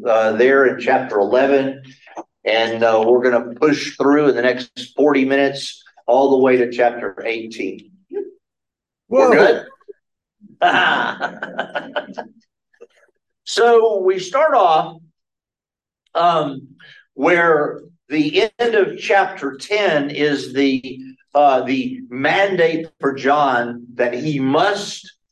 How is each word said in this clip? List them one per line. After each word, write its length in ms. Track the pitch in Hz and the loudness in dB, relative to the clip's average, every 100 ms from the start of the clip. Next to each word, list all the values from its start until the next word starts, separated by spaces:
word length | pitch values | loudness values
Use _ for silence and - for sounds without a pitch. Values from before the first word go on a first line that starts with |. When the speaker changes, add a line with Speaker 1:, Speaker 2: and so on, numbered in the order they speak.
Speaker 1:
uh, 280 | 120 110 110 | 0 0 2
there 340 | 107 131 139 127 | 2 4 4 2
in 160 | - | 0
chapter 380 | 123 131 127 104 | -2 -2 -2 -2
eleven. 640 | - 131 139 139 135 - - - _ - - _ | 0 2 2 2 0 -8 -16 -20 _ -20 -20 _
And, 400 | - 110 113 113 | -4 -2 -2 0
uh, 200 | 113 110 113 | 2 2 4
we're 160 | 123 | 2
gonna 320 | 123 120 - | 2 0 -2
push 420 | - 151 143 - - | -2 0 0 -4 -2
through 320 | 139 147 143 | 2 2 2
in 60 | 120 | 2
the 60 | |
next 540 | 123 123 - - - - | 0 -2 -8 -16 -10 0
forty 300 | 147 139 131 | 2 2 2
minutes 580 | 139 139 135 - - _ _ - | 0 0 -2 -10 -16 _ _ 0
all 240 | 131 139 | 2 4
the 80 | 131 | 4
way 180 | 131 127 | 4 2
to 140 | 117 | 0
chapter 440 | 120 120 120 104 95 | 0 0 0 -8 -8
eighteen. 680 | 110 113 110 120 95 - - _ _ 403 - - _ _ _ _ _ _ _ | -8 -8 -10 -10 -10 -10 -18 _ _ -12 -12 -16 _ _ _ _ _ _ _
We're 220 | 254 262 | 2 4
Speaker 2:
Whoa. 360 | 220 190 156 - _ - - _ _ _ _ 208 _ | 6 4 2 -4 _ -20 -20 _ _ _ _ -20 _
Speaker 1:
good? 1700 | 175 180 170 139 117 - - - - - - - - - - - - | 0 0 0 -2 -4 -6 -10 -10 -12 -10 -10 -10 -10 -10 -10 -12 -16
<laughs> 0 | _ _ _ _ _ - _ _ _ _ _ | _ _ _ _ _ -20 _ _ _ _ _
So 560 | - - 233 233 226 202 | -10 0 4 6 4 2
we 180 | 185 190 | 0 0
start 360 | 185 269 311 | -2 0 2
off, 440 | 254 180 156 170 - _ _ _ _ _ _ _ _ _ _ _ 170 | 4 4 2 0 -10 _ _ _ _ _ _ _ _ _ _ _ 0
um, 600 | 175 165 147 131 - _ - - _ - | 2 2 -2 -8 -16 _ -20 -20 _ -2
where 640 | 156 170 170 151 147 - - _ - | 2 4 4 2 0 -6 -16 _ -4
the 420 | 151 151 175 220 - | -2 0 0 -2 -2
end 160 | 240 220 | -2 0
of 220 | 190 - | 0 -2
chapter 600 | - 196 - - 139 131 | 0 2 0 -4 -10 -10
ten 520 | - 208 196 151 143 | -6 -2 0 0 -2
is 440 | 143 147 135 127 | -2 -2 -2 -4
the, 460 | 135 139 131 127 - - - _ | -2 0 0 -6 -16 -18 -20 _
uh, 280 | 143 143 127 | 2 4 2
the 380 | 123 135 127 - - | 0 -4 -4 -10 -12
mandate 800 | 127 147 185 196 180 165 160 165 _ | -6 -2 0 0 0 0 -2 -8 _
for 140 | 139 | -6
John 760 | 135 127 147 139 120 120 120 - 120 | -2 0 2 2 0 -4 -8 -10 -4
that 180 | 120 | -4
he 260 | 123 156 139 | -4 -4 -4
must 720 | 131 151 196 202 - - - _ _ | 0 0 0 -2 -8 -14 -20 _ _